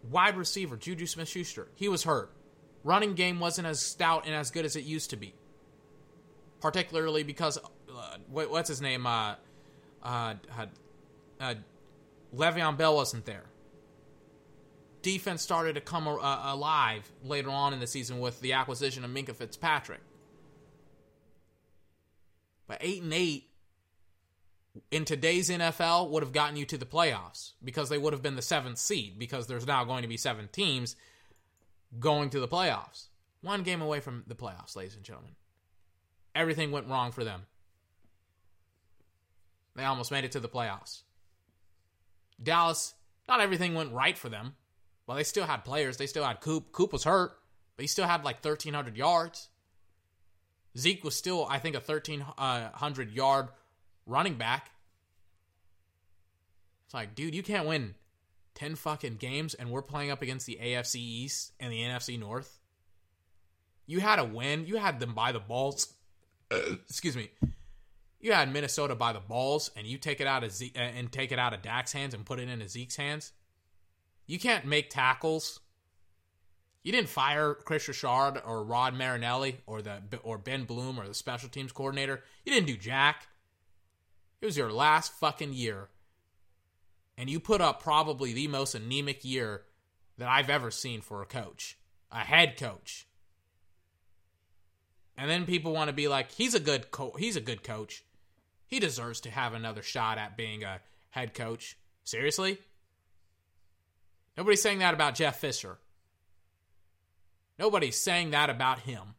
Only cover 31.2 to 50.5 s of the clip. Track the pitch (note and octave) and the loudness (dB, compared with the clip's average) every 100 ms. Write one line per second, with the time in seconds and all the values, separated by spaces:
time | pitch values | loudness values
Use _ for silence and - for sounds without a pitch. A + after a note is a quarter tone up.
31.2 | - - _ _ _ - _ A#2 C#3+ D3 | -20 -20 _ _ _ -20 _ -2 2 4
32.2 | C#3+ C#3 B2+ E3+ F#3 G#2 - - - - | 2 0 0 2 2 0 -4 -16 -20 -20
33.2 | _ _ E3+ G3+ F#3 F3 D#3 D3 C#3 A#2+ | _ _ -4 -2 0 0 0 -2 -4 -10
34.2 | - A2+ A#2 F2+ - - F#2+ G#2+ F#2+ F2+ | -10 -10 -10 -10 -14 -12 -12 -14 -16 -18
35.2 | - - _ _ _ _ _ _ _ _ | -18 -20 _ _ _ _ _ _ _ _
36.2 | - D3+ E3 D#3 D3+ C#3+ B2+ C3 B2 A#2 | -8 0 0 2 0 -2 0 0 0 -2
37.2 | A2 F#2+ G2 _ _ _ _ _ - _ | -4 -6 -12 _ _ _ _ _ -20 _
38.2 | _ _ _ _ _ _ _ - _ _ | _ _ _ _ _ _ _ -20 _ _
39.2 | _ _ - _ _ - C3+ C3 A#2+ C#3 | _ _ -20 _ _ -4 -2 0 0 -2
40.2 | C3 C3+ A#2 B2+ A2+ G2 - - _ _ | -2 -4 -4 -4 -4 -6 -10 -18 _ _
41.2 | - _ _ _ - _ _ _ _ - | -20 _ _ _ -20 _ _ _ _ -20
42.2 | _ _ A#2 E3+ E3+ D#3+ - - - _ | _ _ 2 4 6 2 -4 -10 -20 _
43.2 | - B3+ G3+ F3+ F3+ E3 D3+ A#2+ C#3 - | 0 4 4 4 0 0 -2 2 2 2
44.2 | B2+ G#2+ A#2 - _ _ - _ - C3 | -6 -8 -10 -14 _ _ -20 _ -8 -2
45.2 | D3 - E3+ C3 B2+ C#3+ C#3 B2 C#3 D#3+ | 0 0 0 -2 -2 0 0 -2 -4 -2
46.2 | C#3+ A2 - D#3+ - - D3+ C#3 D#3 F#3 | -2 -2 -2 -2 -2 2 2 2 4 4
47.2 | F3+ - _ - _ - C#3+ - F3+ E3+ | 4 -4 _ -20 _ -8 -4 0 4 4
48.2 | C#3+ A#2+ D#3 D3+ D#3 D3 C3 G#2+ C#3+ F3 | 2 -2 -2 -2 -2 -4 -4 0 4 4
49.2 | E3 - - _ _ _ - _ _ _ | 2 -8 -18 _ _ _ -20 _ _ _
50.2 | _ _ _ | _ _ _